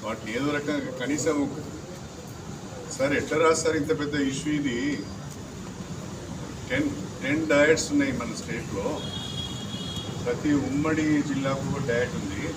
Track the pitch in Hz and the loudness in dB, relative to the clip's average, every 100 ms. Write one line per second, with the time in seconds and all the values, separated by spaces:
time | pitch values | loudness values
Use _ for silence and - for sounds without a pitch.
0 | 107 160 - 127 143 147 143 147 127 - | -4 -6 -4 0 0 0 0 -2 -2 -4
1 | 151 147 160 147 139 - - - - - | -2 0 2 2 0 -2 -8 -10 -10 -10
2 | - - - - - - - - - - | -12 -12 -12 -12 -10 -10 -10 -10 -10 0
3 | 269 269 - 151 165 160 165 160 143 156 | 2 2 2 4 6 6 4 2 2 2
4 | 143 147 135 135 151 147 135 120 143 143 | 2 2 2 2 0 2 2 2 0 0
5 | - - - - - - - - - - | -4 -8 -10 -10 -10 -10 -10 -10 -8 -8
6 | - - - - - - - 254 302 - | -8 -8 -8 -8 -8 -8 -2 0 0 -2
7 | - - 131 311 151 143 147 156 - 147 | -6 -4 0 0 4 6 8 6 2 2
8 | 139 123 117 - - 113 - 98 101 101 | 2 0 -4 -6 -6 -6 -4 -2 -2 -2
9 | - - - - - - - - - - | -4 -6 -6 -6 -6 -6 -6 -6 -6 -6
10 | - - 120 120 151 143 127 139 156 160 | -6 -4 -2 0 4 4 4 2 2 4
11 | 151 151 139 135 135 135 - - 123 120 | 4 4 4 0 0 0 0 0 2 2
12 | - - 101 - - | 2 0 -4 -2 -4